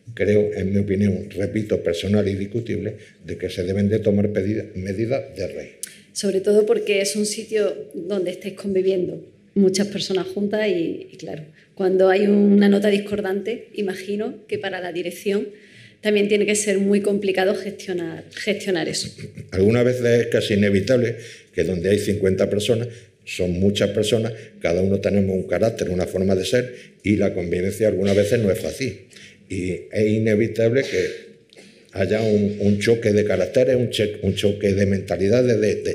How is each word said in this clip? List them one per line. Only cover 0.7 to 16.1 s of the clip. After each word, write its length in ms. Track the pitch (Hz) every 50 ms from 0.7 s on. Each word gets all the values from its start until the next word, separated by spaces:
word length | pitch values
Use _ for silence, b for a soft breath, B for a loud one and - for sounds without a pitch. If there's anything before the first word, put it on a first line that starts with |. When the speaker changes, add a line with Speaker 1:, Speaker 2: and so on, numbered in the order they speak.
| 98
Speaker 1:
mi 60 | 101
opinión, 500 | 101 101 95 98 104 101 92 90 - -
repito, 520 | - 87 101 90 101 110 101 - 98 87 -
personal 460 | 87 85 - 98 98 104 104 95 95
y 60 | 98
discutible, 600 | 95 101 101 - 117 113 104 104 104 98 107 104 B B B B B -
de 120 | 80 85
que 140 | - 90 85
se 140 | - 98 90
deben 240 | 92 95 101 101 101
de 100 | 107 107
tomar 340 | 104 110 101 101 104 104 101
pedida-, 340 | 101 95 101 107 110 - - -
medidas 580 | 92 92 101 95 104 113 113 135 - - - -
de 120 | - 92 78
raíz. 240 | 71 78 71 62 - - B B B B B B B
Speaker 2:
Sobre 280 | - - 196 180 190
todo 240 | 190 208 208 214 214
porque 340 | 220 233 208 214 208 202 196
es 160 | 196 196 -
un 100 | 208 208
sitio 640 | 208 - 226 208 - 220 214 202 185 - - - - -
donde 360 | - 165 180 208 190 175 180
estáis 240 | 185 - - 196 -
conviviendo 760 | - - 196 190 185 185 190 190 180 175 156 165 - - - - _ _ _ -
muchas 340 | 202 196 180 185 - 202 -
personas 380 | - 175 - - 190 180 170
juntas 420 | - - 208 202 202 214 214 214 208
y, 400 | 180 170 160 - - - - -
y 60 | -
claro, 280 | - 160 185 185 156 - - b b b b b
cuando 360 | - 190 185 190 185 190 190
hay 160 | 185 202 208
una 420 | 202 208 202 202 202 202 202 202 202
nota 200 | 196 202 208 208
discordante, 800 | 202 202 - - 208 202 190 190 190 202 190 220 240 - - - -
imagino 720 | - 202 185 185 - - 208 202 208 220 247 - - -
que 120 | - 214 208
para 220 | - 190 185 185
la 120 | 180 175 160
dirección 560 | 175 170 175 180 - - 208 196 208 - - B B B B B B B B B B -
también 260 | 214